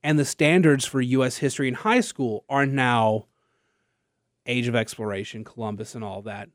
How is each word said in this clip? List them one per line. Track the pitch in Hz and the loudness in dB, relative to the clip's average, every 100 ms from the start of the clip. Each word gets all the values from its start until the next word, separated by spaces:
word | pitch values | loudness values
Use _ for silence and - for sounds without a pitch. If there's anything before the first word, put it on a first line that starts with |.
And | 147 151 | 2 2
the | |
standards | 135 - 151 180 160 139 | 2 2 4 6 6 4
for | - 135 | 0 -2
U | 123 131 | 2 2
S | 127 | 2
history | - 143 - 135 | 0 -4 -2 -4
in | |
high | 123 214 247 | -2 2 2
school | - - 127 107 - | 0 -4 -4 -4 -2
are | 139 | 0
now | 139 139 127 120 110 107 - _ _ _ _ _ _ _ _ _ _ _ | 0 0 2 4 2 0 -4 _ _ _ _ _ _ _ _ _ _ _
age | - 123 120 | -4 -2 0
of | 117 | 0
exploration, | 113 - 107 98 104 113 | -2 -6 -6 -6 -8 -12
Columbus | 107 - 110 104 110 | -14 -10 -8 -8 -10
and | 120 | -10
all | 107 98 | -10 -10
that | 107 101 95 | -12 -14 -16